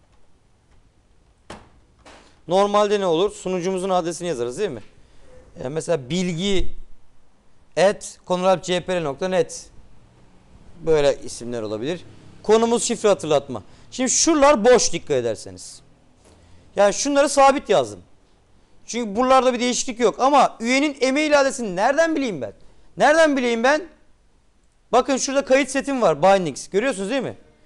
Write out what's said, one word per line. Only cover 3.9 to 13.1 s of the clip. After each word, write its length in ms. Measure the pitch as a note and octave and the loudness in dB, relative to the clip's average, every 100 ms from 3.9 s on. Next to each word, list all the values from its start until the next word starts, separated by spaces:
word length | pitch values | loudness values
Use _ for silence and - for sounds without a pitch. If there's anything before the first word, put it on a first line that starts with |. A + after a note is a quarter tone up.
| F3+ E3+ E3 F3 | -2 -2 -6 -6
yazarız, 320 | C3 A#2+ C3+ | -6 -6 -6
değil 100 | G3+ | -6
mi? 140 | A#2 - - - - - - - - | -8 -14 -20 -20 -20 -20 -20 -20 -12
E, 60 | C3 | -10
mesela 400 | D#3 D#3+ E3 B2 | -6 -4 -4 -4
bilgi 640 | F3 F3+ D#3+ G3+ F#3+ - - - - - - - _ _ - _ - | -4 -4 -4 0 2 2 0 -6 -14 -20 -20 -20 _ _ -20 _ 0
at 420 | F#3 G3+ - - - | 0 0 -10 -14 -6
konrad 380 | F3+ F#3 F#3 | -2 0 0
C 180 | - F3+ E3 | 0 -4 -2
P 100 | F3+ | -4
R 80 | |
nokta 240 | D3+ C3+ F#3 | -4 -6 -2
net. 420 | F#3 E3 - - - - - - _ - _ _ - - - D#3+ | 0 -2 -6 -18 -20 -20 -20 -20 _ -20 _ _ -20 -20 -6 0
Böyle 360 | D#3 C#3+ B2 | 2 2 0
isimler 380 | B2 - A#2+ A#2+ | -6 -12 -10 -8
olabilir. 440 | G#2+ G#2+ C3 F3 - - - - | -6 -6 -6 -8 -12 -20 -20 -6
Konumuz 400 | - A3 A#3 A#3 | 2 2 2 0
şifre 260 | - A#3 | -2 0
hatırlatma. 540 | G#3 | 0